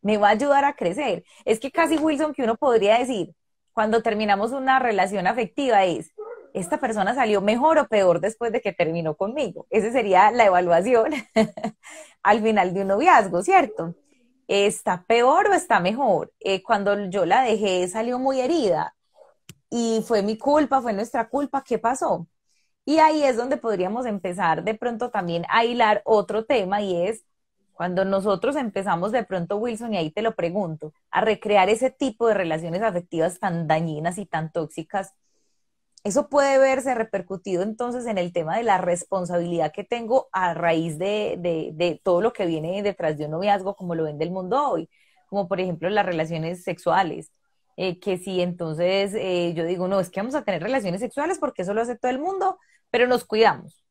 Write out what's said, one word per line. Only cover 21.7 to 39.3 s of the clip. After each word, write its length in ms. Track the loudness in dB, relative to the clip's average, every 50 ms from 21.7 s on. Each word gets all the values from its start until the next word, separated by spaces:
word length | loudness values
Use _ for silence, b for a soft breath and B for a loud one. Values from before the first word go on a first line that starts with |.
| -4 -2
pasó? 480 | -2 -2 -2 -2 -2 -2 -2 -4 -4 _ _ _ _ _ _ _ _ _ _ _ _
Y 120 | 0 4 6
ahí 260 | 6 6 4 4 2
es 120 | 2 2
donde 220 | 0 -2 -2 -4 -4
podríamos 480 | -2 -4 -2 -2 -2 -2 -4 -4 -4
empezar 580 | -4 -6 -6 -6 -6 -4 -2 0 0 0 0 -2
de 100 | -4 -6
pronto 360 | -4 -4 -6 -4 -4 -6 -4
también 340 | -4 -4 -4 -2 -4 -4 -4 0
a 160 | 2 2 2
hilar 340 | 2 2 2 2 2 2 0 2
otro 400 | 2 2 2 2 0 -4 -6 -2
tema 340 | _ 0 0 0 0 -2 -4
y 220 | -2 -2 -2 -2 -2 -2
es 180 | -4 -8 _ _ _ _ _ _ _ _ _ _ _
cuando 300 | _ -6 -4 -2 -2 0
nosotros 500 | 0 0 0 0 0 -2 0 0 -2 -2
empezamos 560 | -2 -4 -4 -4 -4 -2 -2 -2 0 -2 -2
de 100 | -2 -2
pronto, 360 | -2 _ -4 -6 -4 -4 -4 -4
Wilson, 340 | -4 -4 -6 -6 -6 -6
y 60 | -4 -4
ahí 120 | -4 -4
te 120 | -4 -2
lo 120 | -4 -2 -2
pregunto, 600 | -2 -4 -2 -2 -4 -4 -4 -6 -10 -12 -16 _ _ _ _
a 100 | -2 0
recrear 480 | 2 2 -2 -2 -2 2 4 4 4 4
ese 220 | 2 2 0 -4
tipo 360 | -2 _ -4 -4 -2 _ 0
de 60 | 0 2
relaciones 460 | 2 0 -2 -4 -4 -4 -4 -4 -2
afectivas 560 | -2 -2 -2 -4 -6 _ -4 -2 -2 -2 -2 -4
tan 280 | -4 -4 -4 -4 0 0
dañinas 480 | 0 0 0 -4 -4 -4 -4 -6 -6
y 80 | -6 -10
tan 260 | _ -6 -6 -6 -4
tóxicas, 600 | _ -6 -8 -6 -8 -12 -12 _ -8 -8 -8 -8 _ _ _ _ _ _ _ _ _ _ _ _ _ _ _ _ _ -10
eso 260 | _ -2 0 0 -2 2
puede 280 | 0 2 2 4 4 4
verse 360 | 4 4 2 0 0 -2 -2
repercutido 680 | -2 -4 -4 -4 -8 -6 _ -10 -10 _ -4 -2 -2
entonces 440 | -2 -4 -4 -6 -6 -6 -6 -6 -6
en 100 | -4 -4
el 160 | -4 -4 -2
tema 240 | -2 -4 -4 -2 -4
de 60 | -2
la 160 | 0 2 0 2
responsabilidad 960 | 2 0 -2 -2 -2 _ -4 -4 -4 -2